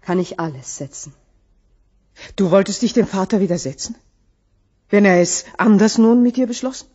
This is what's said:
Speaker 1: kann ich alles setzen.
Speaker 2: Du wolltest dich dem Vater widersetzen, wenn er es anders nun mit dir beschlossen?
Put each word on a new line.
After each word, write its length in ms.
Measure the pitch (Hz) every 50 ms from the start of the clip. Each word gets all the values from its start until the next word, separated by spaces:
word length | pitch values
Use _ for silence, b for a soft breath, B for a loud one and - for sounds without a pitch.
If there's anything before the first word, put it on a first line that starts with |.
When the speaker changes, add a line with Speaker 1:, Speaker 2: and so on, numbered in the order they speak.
| _ -
Speaker 1:
kann 100 | 180 185
ich 220 | 180 - - -
alles 360 | 170 160 147 131 131 - -
setzen. 360 | - 143 139 _ - - 147 139 _ _ _ _ _ _ _ _ _ _ _ _ _ _ _ _ _ _ _ _ B B B B
Speaker 2:
Du 140 | - 196 175
wolltest 300 | 165 196 196 196 202 - -
dich 100 | 226 -
dem 140 | 247 208
Vater 340 | - - 196 190 190 - 208
widersetzen, 540 | 185 180 175 175 - 135 139 - - - 233 _ _ _ _ _ _ _ _ _ _ _ _ _ _ _ _ _ _ _
wenn 160 | - 202 208
er 160 | 196 180 175
es 240 | 175 170 - - - B B -
anders 400 | - 233 214 196 208 220 - -
nun 240 | 220 226 233 247 240
mit 140 | 247 240
dir 100 | 254 254
beschlossen? 420 | 226 240 - - 254 262 - - _